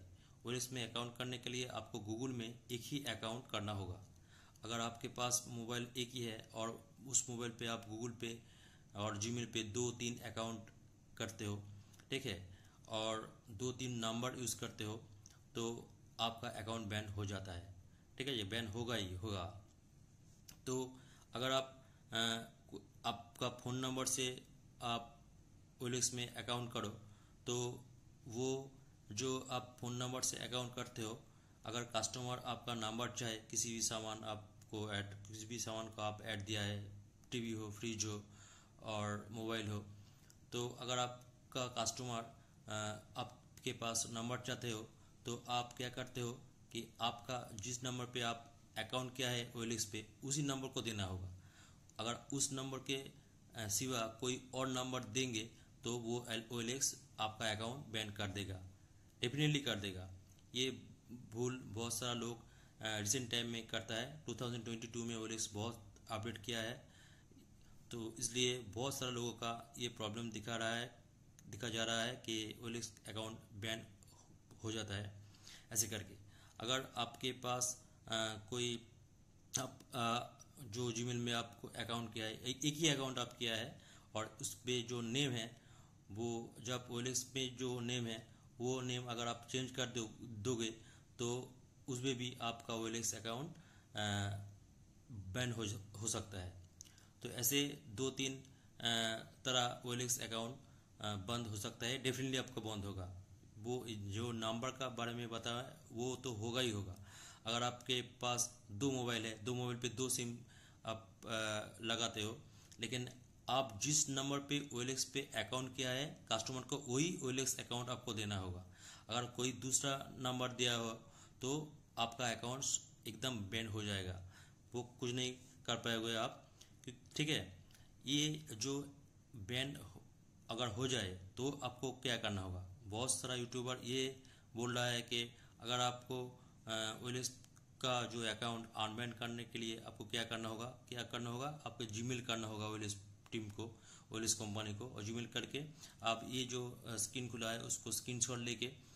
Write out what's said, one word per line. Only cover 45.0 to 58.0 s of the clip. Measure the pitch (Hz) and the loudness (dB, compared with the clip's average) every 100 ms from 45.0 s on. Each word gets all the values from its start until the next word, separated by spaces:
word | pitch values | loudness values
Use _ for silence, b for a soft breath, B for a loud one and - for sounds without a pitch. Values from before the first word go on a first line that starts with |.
| B B - | B B -4
तो | 117 - | -4 2
आप | 123 123 - | 2 2 -2
क्या | 123 | -2
करते | 127 123 127 | -2 -2 0
हो | 120 135 - - - | 0 -2 -10 -20 -6
कि | 117 110 - | -4 -4 0
आपका | 117 120 - 123 117 | 0 0 -4 -4 -4
जिस | 117 123 120 | -6 -4 -2
नंबर | 127 127 123 | -2 -2 -2
पे | 123 | 0
आप | 117 113 - - - - | 2 0 -4 -18 -10 -6
account | 110 127 127 127 | 0 0 0 0
किया | 123 | 2
है | 123 117 120 | 2 0 -2
ओएलएक्स | 117 113 | 0 2
पे, | 101 107 107 - | 0 -2 -6 -6
उसी | 135 139 | 0 2
नंबर | 143 135 131 | 4 2 0
को | 127 | 0
देना | 113 107 | 0 0
होगा। | 92 92 92 - B B B B B - | 0 0 -4 -8 B B B B B -2
अगर | 113 120 - 139 | 0 0 0 0
उस | 135 | 2
नंबर | 135 135 131 | 0 -2 -4
के, | 131 | -2
अ, | 135 139 - B B - 120 107 | -2 -2 -12 B B -12 -4 0
सिवा | - 131 123 113 | 2 4 2 2
कोई | - 127 127 - | 0 0 0 0
और | 127 131 | 0 2
नंबर | 127 127 127 | 2 2 0
देंगे | 107 120 127 110 117 B B - | 2 2 4 2 -2 B B -6
तो | 120 120 | 0 0
वो | 113 120 117 | 2 0 2
एल-, | 110 113 | -2 0
ओएलएक्स | 120 117 135 - - - - | -2 0 4 2 2 -6 0
आपका | 107 - 113 | 0 2 2
account | 104 113 135 131 | 2 0 -2 -2
ban | 110 | -2